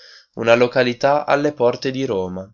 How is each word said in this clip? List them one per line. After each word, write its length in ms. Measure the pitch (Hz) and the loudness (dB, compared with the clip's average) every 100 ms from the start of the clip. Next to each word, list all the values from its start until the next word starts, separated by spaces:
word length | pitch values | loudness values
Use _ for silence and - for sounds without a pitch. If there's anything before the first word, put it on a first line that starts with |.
| - - _ | -20 -20 _
una 200 | - 113 | -6 2
località 720 | 120 123 131 123 120 139 147 - | 4 4 2 0 0 0 0 0
alle 240 | 143 147 | 0 0
porte 400 | 147 - - 139 | 0 0 0 -6
di 140 | 131 | -6
Roma. 440 | 131 98 90 92 98 | -4 -4 -4 -8 -14